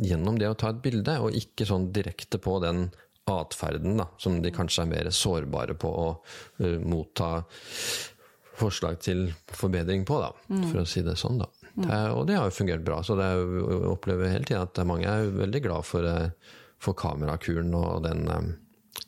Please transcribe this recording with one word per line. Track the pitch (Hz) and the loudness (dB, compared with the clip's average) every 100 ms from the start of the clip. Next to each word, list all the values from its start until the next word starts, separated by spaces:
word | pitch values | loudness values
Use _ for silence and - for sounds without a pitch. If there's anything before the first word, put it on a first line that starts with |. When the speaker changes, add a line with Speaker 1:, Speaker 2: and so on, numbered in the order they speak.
Speaker 1:
gjennom | 95 85 92 113 | 0 2 2 2
det | 107 | 2
å | 110 | 0
ta | 110 | 0
et | 113 | 0
bilde, | 135 113 104 156 | 0 0 0 0
og | 110 | 0
ikke | 117 - - 101 | -2 -4 -2 0
sånn | 95 92 | 2 2
direkte | 101 92 - - 101 | 0 -2 -6 -6 -2
på | 98 95 | 0 0
den | 85 87 87 - - _ - | 2 0 -2 -4 -20 _ -2
atferden | 92 76 - 78 76 82 110 | -2 -2 -4 -4 -2 0 0
da, | 90 - | -2 -2
som | 92 87 | 0 2
de | 85 | 0
kanskje | 85 85 - | 0 0 0
er | 82 | 0
mer | 80 80 | 0 0
sårbare | - 101 82 71 71 - 82 | 2 2 0 -2 -2 -4 -2
på | 82 | -2
å, | 82 82 78 - - - - | 0 -2 -2 -10 -18 -12 -2
eh, | 90 85 | 0 0
motta | 85 85 - - 85 85 87 - - - - - - - - _ - - | 0 0 -2 -2 0 -2 -4 -12 -12 -8 -4 -4 -8 -14 -20 _ -10 -2
forslag | 110 - 85 85 | 0 0 -2 -2
til | - 90 92 82 - | 0 0 0 -2 -10
forbedring | - 95 90 85 95 | -2 0 2 2 2
på | 95 147 | 2 0
da, | 90 - - | 0 -6 -4
Speaker 2:
Mm. | 196 175 | -2 0
Speaker 1:
for | 160 | 0
å | 85 | 0
si | - | 0
det | 85 85 | 0 0
sånn | - 123 | 0 0
da. | - _ - - | -2 _ -10 -2
Speaker 2:
Mm. | 180 | 0
Speaker 1:
Eh, | 107 107 | 2 2
og | 117 147 | 0 2
det | 202 | 2
har | 101 | 2
jo | - | 0
fungert | 95 82 | 0 0
bra, | 85 78 | 0 -2
så | 87 98 | 0 2
det | |
er | 95 92 | 2 2
jo, | 90 90 - | 0 0 0
jeg | 90 90 92 | 0 0 0
opplever | - 92 92 | 0 0 2
hele | 95 | 2
tiden | - 104 | 0 0
at | 90 - 87 | 0 0 0
mange | 85 92 | 2 2
er | 107 107 | 2 2
veldig | 98 98 131 | 0 0 0
glad | 110 82 | 0 -2
for, | - 87 | -2 0
eh, | 85 85 85 - - - - - | 2 2 0 -4 -12 -20 -20 -6
for | - | -2
kamerakuren | 90 85 73 76 78 - 82 85 | 0 -2 0 0 -2 0 0 2
og | 85 85 85 | 2 2 0
den, | 80 80 80 | 0 0 0
eh, | 82 80 85 - _ _ - | 0 -2 -6 -12 _ _ -12